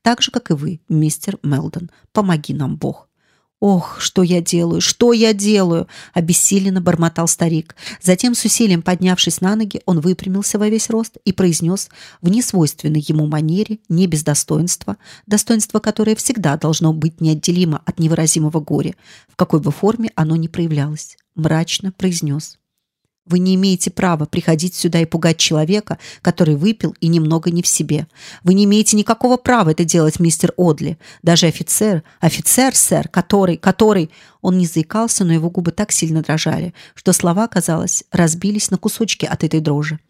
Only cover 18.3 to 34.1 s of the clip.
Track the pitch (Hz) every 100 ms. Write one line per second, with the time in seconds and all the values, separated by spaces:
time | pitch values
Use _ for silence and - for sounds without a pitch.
18.3 | - 156 160 151 143 151 - _ - _
19.3 | - 180 160 147 143 196 226 220 - 156
20.3 | 160 165 165 170 151 143 151 - - _
21.3 | - 156 160 165 - 190 185 185 170 156
22.3 | 143 - - _ _ _ _ _ _ _
23.3 | 175 185 190 196 180 - - 190 165 151
24.3 | - - 160 180 - 180 170 160 170 165
25.3 | 160 - 156 156 208 214 - - - -
26.3 | - 160 147 180 226 160 - 160 170 156
27.3 | 160 165 170 170 - 151 - 160 _ -
28.3 | - 175 190 208 208 214 214 202 226 247
29.3 | 247 - - 160 156 170 175 156 - 170
30.3 | 156 175 - 180 147 143 156 - - -
31.3 | 170 170 - - - 214 180 - _ 165
32.3 | - - - 262 - - 156 151 - 170
33.3 | 202 190 160 - 185 220 202 156